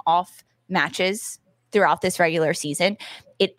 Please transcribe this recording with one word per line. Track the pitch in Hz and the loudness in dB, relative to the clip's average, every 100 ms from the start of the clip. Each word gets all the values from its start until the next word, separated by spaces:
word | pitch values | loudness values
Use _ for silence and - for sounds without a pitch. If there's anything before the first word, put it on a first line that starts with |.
| - | 0
off | 170 185 - _ _ - | 0 0 -10 _ _ -4
matches | 180 147 - 185 208 - - _ _ _ | -2 -2 -2 -2 -2 -8 -14 _ _ _
throughout | 208 175 156 | 2 4 4
this | 185 - | 0 0
regular | 175 165 156 | 0 2 0
season, | 170 151 143 180 208 - - - - | -2 -4 -2 -2 -2 -10 -20 -20 -2
it | 190 | -2